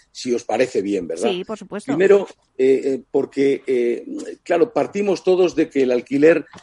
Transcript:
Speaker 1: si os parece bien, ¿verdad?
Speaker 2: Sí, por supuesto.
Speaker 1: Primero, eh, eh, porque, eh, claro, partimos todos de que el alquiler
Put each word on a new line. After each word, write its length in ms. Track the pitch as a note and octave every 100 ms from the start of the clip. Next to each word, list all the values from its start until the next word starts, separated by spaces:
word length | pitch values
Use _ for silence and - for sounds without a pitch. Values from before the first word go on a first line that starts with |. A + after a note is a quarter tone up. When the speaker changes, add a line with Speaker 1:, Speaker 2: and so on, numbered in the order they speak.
| _
Speaker 1:
si 200 | - C3
os 100 | A#2+
parece 380 | - A2+ B2 A#2
bien, 260 | G2 G2 E2+
¿verdad? 220 | E2 G#2
Speaker 2:
Sí, 120 | F3+
por 140 | F#3 A3
supuesto. 320 | F#3+ G3+ -
Speaker 1:
Primero, 380 | D#3+ F#3+ G2+ - - _ _
eh, 240 | C3 C3
eh, 180 | C3+ C3 -
porque, 520 | C#3 C3+ - C#3 C3 -
eh, 400 | B2+ A#2+ A#2 - - - -
claro, 300 | - F3 D#3
partimos 520 | - C3+ G3+ G3+ F3+
todos 320 | - F#3 F3+ C#3
de 140 | D#3+
que 120 | C#3+
el 80 | C3
alquiler 540 | B2 A#2+ C#3 D3+ C3 - -